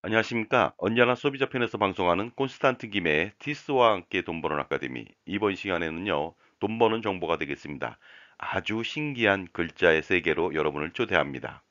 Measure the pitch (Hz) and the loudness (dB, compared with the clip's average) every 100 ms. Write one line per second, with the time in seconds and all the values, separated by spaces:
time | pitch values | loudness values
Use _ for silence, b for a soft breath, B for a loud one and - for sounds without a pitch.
0 | 95 113 107 120 107 127 90 - 98 117 | 2 0 2 -2 2 2 2 2 0 4
1 | 120 123 143 135 131 127 117 107 101 95 | 4 2 -2 -2 -4 -2 -4 0 -2 2
2 | 90 87 113 - 135 - 139 123 117 101 | 2 2 0 -4 -6 0 0 0 -6 -2
3 | 82 76 95 _ - 147 - 135 117 98 | 2 2 0 _ -10 -10 -2 4 4 4
4 | - 95 85 82 78 76 69 69 67 64 | -2 -4 -4 -4 -2 -2 -2 -4 -4 -10
5 | 55 _ - 98 104 95 101 87 82 82 | -14 _ -8 -2 -2 -2 -4 -4 -4 -6
6 | 101 76 80 _ b b 101 113 113 113 | -2 -2 -2 _ b b -4 2 2 2
7 | 107 92 80 80 73 69 73 73 60 - | -2 -4 -2 -2 -2 -6 -8 -8 -8 -10
8 | B B B B - 98 98 110 117 151 | B B B B -6 -6 -4 -6 -6 -6
9 | 151 127 110 98 90 - 82 - 87 80 | -8 0 2 2 -2 -4 -4 4 6 6
10 | - 92 80 76 87 78 76 73 78 - | 4 0 2 0 0 0 -2 -2 -8 -4
11 | 113 90 71 65 62 - _ | 0 2 0 -6 -10 -12 _